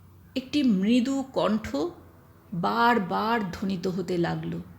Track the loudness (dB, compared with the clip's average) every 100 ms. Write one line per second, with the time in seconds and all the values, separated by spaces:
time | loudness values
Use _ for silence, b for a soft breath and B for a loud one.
0 | -20 -20 -10 -10 -4 0 2 4 4 4
1 | 2 -2 -2 0 0 0 -2 -4 -4 -6
2 | -20 -20 -20 -20 -10 -4 0 4 4 4
3 | 2 -2 0 0 -2 -4 -4 -2 -4 -4
4 | -2 0 0 -2 -6 -8 -10